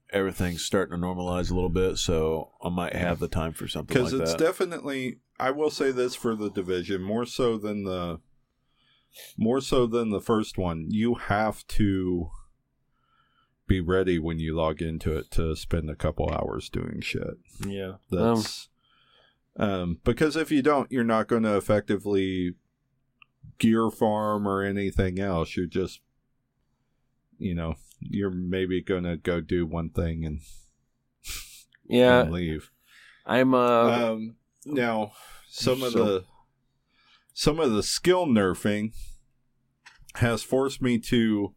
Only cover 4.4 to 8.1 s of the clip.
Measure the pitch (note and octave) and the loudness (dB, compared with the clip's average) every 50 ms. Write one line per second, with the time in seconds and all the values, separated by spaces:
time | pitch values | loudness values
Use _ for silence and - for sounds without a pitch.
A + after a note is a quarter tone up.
4.4 | D#3+ E3+ F3+ - F#3+ F3+ E3+ - - D3 C#3 C3 B2+ B2 A#2 - _ _ _ - | 0 0 0 0 -4 -4 -4 -6 -8 -6 -6 -6 -6 -8 -8 -12 _ _ _ -4
5.4 | B2 C3 C3+ D3 D#3 D3 D3 - D3 C3+ C3 B2+ B2 B2+ B2 - - A#2 A2 G#2+ | -2 -2 0 0 -2 -2 0 0 0 0 2 0 0 -2 -2 -2 -2 -2 -2 -2
6.4 | G#2 G2+ F#2+ G2+ F2+ F2+ F#2 F2+ F2 F#2 G2 F2+ F#2 G2 G#2+ A#2 A#2+ - - - | -2 -4 -4 -4 -2 -2 -2 -2 -2 -2 -4 -4 -2 -2 -2 -4 -4 -4 -2 0
7.4 | C3 A#2 A2+ G#2+ G#2 G#2+ G#2 G#2 G2 F#2+ F#2 F2+ F2 E2+ | 0 0 0 -2 -4 -4 -4 -4 -4 -4 -4 -4 -4 -6